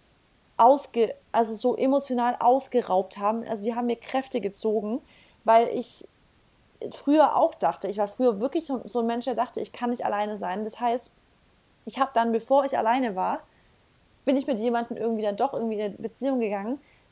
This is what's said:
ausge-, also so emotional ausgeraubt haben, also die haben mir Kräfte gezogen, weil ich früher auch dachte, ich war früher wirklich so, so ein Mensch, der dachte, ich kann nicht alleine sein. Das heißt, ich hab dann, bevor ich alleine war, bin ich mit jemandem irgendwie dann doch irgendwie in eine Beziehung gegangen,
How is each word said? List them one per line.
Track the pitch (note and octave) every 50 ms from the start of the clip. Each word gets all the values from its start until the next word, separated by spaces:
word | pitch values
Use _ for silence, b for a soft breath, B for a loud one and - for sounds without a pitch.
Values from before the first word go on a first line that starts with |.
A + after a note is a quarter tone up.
| _ _ _ _ _ _ _ _ _ _ _ -
ausge-, | A3+ B3 C#4+ C4+ - - - A#3 A3+ - - - _ _
also | - A3+ A#3 G#3+ A3
so | G#3 - B3 -
emotional | - - C4+ C4+ C#4 C#4 - B3+ A#3+ A#3+ A#3+ A#3+ -
ausgeraubt | - B3 B3+ C4+ - - - B3 A3+ - F#3 F#3+ G3 F#3+ - G3
haben, | G3+ G#3 A3 A3+ A#3 -
also | A3+ G#3 G3+
die | A#3 A3+
haben | A#3 A#3+ A#3+
mir | A#3
Kräfte | - - - - C4 C4 - - A#3+
gezogen, | G3 G3 G3 - - A3 G#3 A3 G3+ G#3+ A3+ D4+ b b b b b b b b _
weil | G#3+ A3+ A3+ A#3 -
ich | - B3 A#3+ - - - - - _ _ _ _ _ _ _ _ _ _ _ _ _ _ - -
früher | - - - C#4 D4 D#4 C#4+ - -
auch | - C#4+ E4 -
dachte, | - F#3+ E3 E3 - - F#3+
ich | G3+ G3+
war | G#3 G3+
früher | - - B3+ B3 G#3 G3
wirklich | A3+ C4+ - E4+ D#4+
so, | - C4+ - -
so | - - A#3+
ein | A3+ A#3
Mensch, | A#3 A#3+ A#3+
der | C4+ A#3+
dachte, | A3 - - - -
ich | - -
kann | - - B3 A#3+
nicht | B3 A#3+ -
alleine | - G#3+ G3+ G#3 G#3 G#3+ G3+
sein. | G3 F3+ F3+ G#3 A3
Das | G#3+ - -
heißt, | A#3+ A#3+ A#3 B3+ - - _ _ _ _ _ _ _ _ _ _ _ _ _ _ _
ich | A3+ - B3
hab | C4+ C4+ -
dann, | A#3 A#3 A#3
bevor | A3+ A3+ A3+ - C4 C#4 C#4
ich | C4+ C4+ A#3+
alleine | A3 A3 A#3+ C4+ C4 A3+ F#3
war, | F#3 F#3 F#3 G#3+ D#4+ - b b b b b b b b b b _ _ _ _ _ _
bin | C4+ C4+ C#4
ich | C4 D4+
mit | B3+ G3+
jemandem | A3 B3 A#3 A#3 A#3 A#3 A#3 -
irgendwie | A3 A#3 A3+ G#3+ G#3+
dann | G#3 G3+ G3+
doch | B3 C#4 -
irgendwie | - A#3 A3+ A3
in | G3+
eine | G#3+ G3+ G3 -
Beziehung | - G#3 - - A#3+ C#4 C4+ B3
gegangen, | A3+ G3+ G#3 G3 G3 A3 C#4 C#4+ b b b b b b